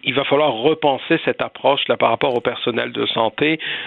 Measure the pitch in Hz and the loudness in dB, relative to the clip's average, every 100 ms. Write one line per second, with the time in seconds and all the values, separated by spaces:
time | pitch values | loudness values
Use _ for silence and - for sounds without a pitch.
0 | 131 127 - 143 151 110 143 156 147 127 | -2 -2 2 2 2 2 0 2 0 0
1 | - 165 139 - 120 - 135 139 - 120 | 0 0 0 -2 -6 0 0 2 0 2
2 | 120 113 139 120 123 120 123 117 120 120 | 2 2 0 0 -2 -2 -2 -2 -2 -2
3 | 113 120 113 - 151 160 - - | -2 0 -2 0 0 0 -4 -8